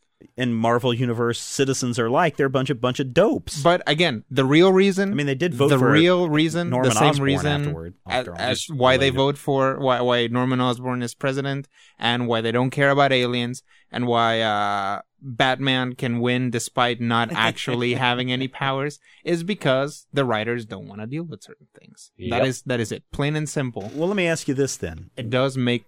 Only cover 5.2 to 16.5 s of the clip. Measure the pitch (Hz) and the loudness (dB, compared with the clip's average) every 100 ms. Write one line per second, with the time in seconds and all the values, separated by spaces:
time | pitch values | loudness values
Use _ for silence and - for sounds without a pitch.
5.2 | 143 135 180 123 139 139 - 151 170 180 | -2 0 -2 2 4 4 6 6 6 4
6.2 | 175 151 160 165 127 127 131 110 135 143 | 2 2 2 0 -2 0 2 4 4 2
7.2 | 139 139 147 147 147 147 82 - - 127 | 2 0 0 -2 -2 -6 -10 -14 -6 -6
8.2 | 120 85 117 123 - 147 127 131 139 131 | -6 -6 -4 -4 -6 0 2 4 2 2
9.2 | 135 143 - 139 131 135 135 123 123 120 | 0 0 -2 0 0 0 0 2 2 2
10.2 | 117 123 127 127 127 120 127 123 120 - | 0 0 0 0 0 -2 -4 -6 -6 -6
11.2 | 139 135 139 139 135 _ - - 117 120 | -4 -4 -4 -6 -10 _ -20 -4 0 2
12.2 | 120 117 113 117 131 135 139 139 139 131 | 2 0 0 0 0 2 2 4 4 4
13.2 | 123 123 120 131 - _ _ - 123 117 | 2 -2 -4 -8 -14 _ _ -4 0 2
14.2 | 117 113 110 104 101 101 98 101 - _ | 2 2 0 0 0 -2 -2 -6 -10 _
15.2 | 139 117 131 131 135 127 127 123 131 120 | -10 -2 0 0 -2 -2 -2 -4 -4 -2
16.2 | 120 123 127 | 0 0 -2